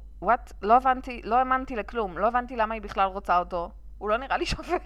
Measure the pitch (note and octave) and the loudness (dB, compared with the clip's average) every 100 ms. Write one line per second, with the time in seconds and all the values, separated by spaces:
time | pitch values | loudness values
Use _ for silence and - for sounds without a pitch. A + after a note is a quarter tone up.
0 | - - F#3+ A#3+ - - G3 B3 C4 B3+ | -12 -4 2 2 0 -6 4 6 6 0
1 | C4 A#3+ - A#3+ C4 C4 C4 A3+ G3+ A#3+ | -4 -10 2 2 4 0 0 -6 -4 -4
2 | G3 E3 G#3+ B3 A#3+ A#3+ G#3+ A3+ G3+ G#3 | -4 0 0 0 -2 -2 -2 -2 -4 0
3 | F#3+ F#3+ - F3+ F3+ F3 E3+ - - - | 0 0 2 2 2 -4 -6 -10 -16 -8
4 | G#3 A3+ C4+ G3 E4+ - D4 F4+ | -2 -2 0 -2 0 -4 -2 -4